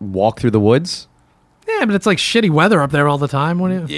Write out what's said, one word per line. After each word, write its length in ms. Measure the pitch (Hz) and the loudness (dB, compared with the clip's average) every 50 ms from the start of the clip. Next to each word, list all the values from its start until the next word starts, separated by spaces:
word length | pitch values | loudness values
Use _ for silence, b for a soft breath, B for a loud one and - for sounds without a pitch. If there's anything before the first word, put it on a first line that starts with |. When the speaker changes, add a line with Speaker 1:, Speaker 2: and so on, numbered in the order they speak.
Speaker 1:
walk 400 | 107 98 95 92 101 113 - - | -12 -8 -2 0 0 0 0 0
through 100 | - 120 | -2 0
the 80 | 107 110 | 2 2
woods. 460 | 101 107 120 147 175 175 - - - _ _ _ _ _ _ _ _ _ _ _ _ 440 | 4 4 2 2 0 -4 -8 -12 -14 _ _ _ _ _ _ _ _ _ _ _ _ -6
Speaker 2:
Yeah, 160 | 440 403 269 | -4 -2 0
but 100 | 214 202 | 0 0
it's, 120 | 190 - | 0 0
like, 100 | 214 180 | 0 0
shitty 320 | - - - - 233 220 180 | 0 -2 0 0 2 2 2
weather 320 | 151 151 170 208 220 165 | 2 2 4 4 4 2
up 100 | 143 139 | 2 0
there 140 | 151 143 143 | 0 0 2
all 120 | 147 143 139 | 2 0 0
the 100 | 143 135 | -2 -2
time. 300 | 139 135 143 165 175 180 | -2 -2 -2 -2 -2 -2
What 100 | 185 185 | -2 -2
do 60 | 185 | -2
you 60 | 185 | -4
Speaker 3:
Y-, 40 | 165 139 147 | -6 -6 -8